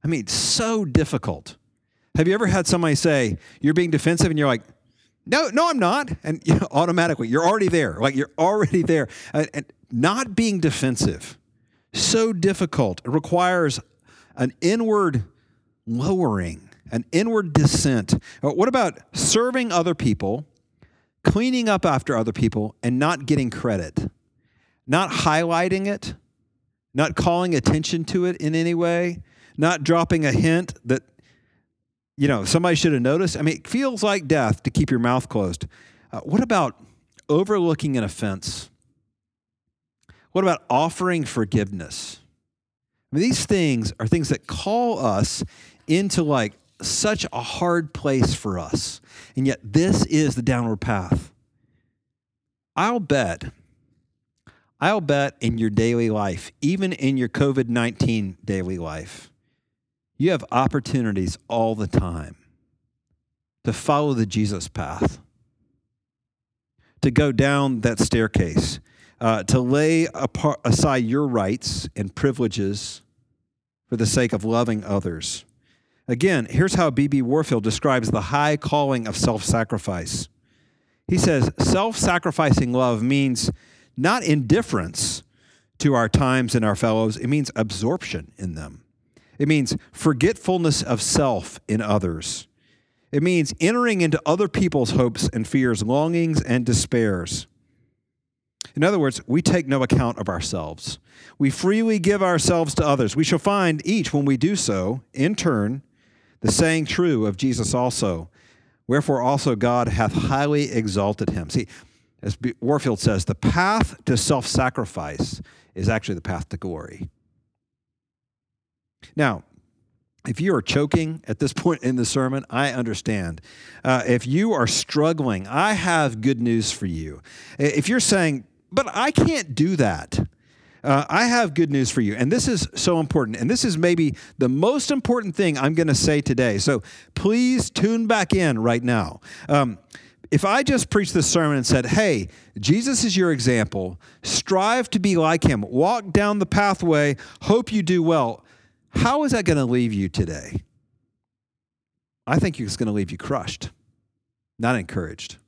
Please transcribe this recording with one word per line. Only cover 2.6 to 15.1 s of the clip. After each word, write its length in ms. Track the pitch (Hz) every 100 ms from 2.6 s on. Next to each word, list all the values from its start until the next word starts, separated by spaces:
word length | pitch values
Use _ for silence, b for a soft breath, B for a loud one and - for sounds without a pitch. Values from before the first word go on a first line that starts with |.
| 175
somebody 280 | 180 165 143
say, 420 | 165 143 117 85 B B
"You're 120 | 143
being 180 | 156 175
defensive," 380 | 156 160 170 185
and 80 | 156
you're 100 | 143
like, 160 | 117 - - _ _ _ _ -
"No, 240 | 285 320
no, 180 | 233 339
I'm 100 | 294
not." 300 | 180 247 285 -
And, 180 | 156 - -
you 100 | -
know, 120 | 185
automatically, 560 | 139 170 175 170 143 117
you're 180 | 131 170
already 220 | 214 190
there. 300 | 170 127 78
Like, 160 | 131 135
you're 160 | 143 -
already 440 | 165 214 190 180
there. 260 | 170 160 127 B B
And, 160 | 151 156
and 120 | 147 - - _
not 440 | 117 151 220 262 190
being 240 | 226 190
defensive, 760 | 160 - 131 123 - 73 - - _ _ _ _ _
so 400 | - - 226 226
difficult. 720 | 190 185 196 180 - 113 87
It 60 | -
requires 680 | 147 151 175 180 180 156 127 - _ b b b -
an 180 | 127 -
inward 640 | 175 226 226 208 185